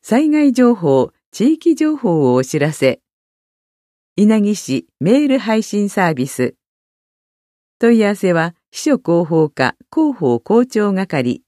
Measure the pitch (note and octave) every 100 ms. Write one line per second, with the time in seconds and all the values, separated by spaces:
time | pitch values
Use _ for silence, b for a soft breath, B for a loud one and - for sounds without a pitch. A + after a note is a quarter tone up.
0 | - A3+ D#4 D4+ D4 B3 B3 A3+ E3 C3+
1 | B2+ _ _ - A#3 D#4+ F4 D4+ D#4 D4+
2 | G#3+ E3 C3+ B2+ B2+ D#3 D3 D3+ C3+ -
3 | _ _ _ _ _ _ _ _ _ _
4 | _ - G#3 A3 G3+ G#3 - C3 - _
5 | D#3 C4 D4 C4 G#3 A3 A3 G#3 G3+ -
6 | F3+ D3 C3 - B2 - _ _ _ _
7 | _ _ _ _ _ _ _ _ A#3 A#3
8 | G#3 G3+ F#3+ E3+ E3 - _ - - C4
9 | - E3+ E3+ D#3+ D#3 - C3 - _ -
10 | D#4 B3+ C#3+ A#2+ - A3+ B3+ A3 G#3 F#3+
11 | F#3+ D#3 B2 -